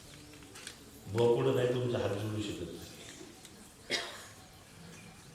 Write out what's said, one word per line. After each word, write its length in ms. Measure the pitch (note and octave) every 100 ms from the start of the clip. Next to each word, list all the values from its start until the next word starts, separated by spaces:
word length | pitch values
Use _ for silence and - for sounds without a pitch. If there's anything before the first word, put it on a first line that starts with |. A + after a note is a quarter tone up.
| - - - - - - - - - - -
बुवा 280 | G2+ A#2+ A#2+
पुढे 180 | C3 B2
नाही 120 | B2
तुमचा 300 | B2+ B2 B2
हात 120 | G2+
जोडू 320 | G2+ G#2+ G#2+
शकत 300 | G#2 - -
नाही, 60 | - - - - - - - - - - - - - - - - - - - - - - - - - -